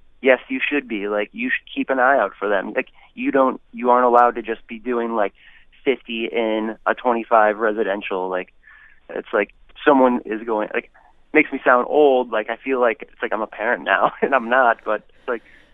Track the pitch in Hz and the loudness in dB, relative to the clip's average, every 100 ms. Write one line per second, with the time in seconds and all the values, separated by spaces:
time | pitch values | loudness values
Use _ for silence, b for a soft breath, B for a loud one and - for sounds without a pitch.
0 | _ - 135 123 - 131 - 143 127 107 | _ -2 2 4 2 -6 -4 -4 -4 -6
1 | 101 104 107 110 123 - - 139 131 131 | -4 -4 -4 -6 -6 -6 -8 -8 -2 2
2 | 127 135 98 - 101 101 107 120 - b | 4 4 0 -2 -2 -2 -2 -6 -8 b
3 | b - 131 135 131 - _ 117 123 123 | b -10 -2 2 0 -2 _ -4 2 4
4 | 123 120 120 120 110 110 - 113 120 120 | 6 6 4 2 -8 -10 -10 -12 -6 -4
5 | 117 113 101 _ b b b _ 139 120 | -2 -2 -4 _ b b b _ -4 -4
6 | - 113 113 117 110 107 110 110 - 110 | -4 -8 -4 -2 -2 -2 -4 -6 -4 -2
7 | 127 117 110 117 107 104 110 107 95 101 | 0 -2 2 4 4 2 -2 -2 -2 -4
8 | - 95 92 92 92 _ b b b b | -6 -6 -4 -6 -8 _ b b b b
9 | - - - 107 104 - - - 151 139 | -14 -12 -4 -2 -2 -8 -20 -2 4 4
10 | 127 120 - 107 117 107 107 - - b | 4 2 -6 -8 -4 -4 -4 -6 -8 b
11 | b _ _ 151 147 135 143 123 120 143 | b _ _ 0 0 0 2 2 2 4
12 | 143 127 123 110 107 113 135 127 120 110 | 4 4 0 -4 -4 -8 -4 0 0 -2
13 | - - 113 107 107 - 110 110 - 95 | -10 -8 -6 -4 -6 -6 -4 -4 0 0
14 | - - 196 135 113 131 123 113 113 107 | 0 -2 0 0 0 2 2 0 -2 -6
15 | _ _ - 117 b b b | _ _ -8 -8 b b b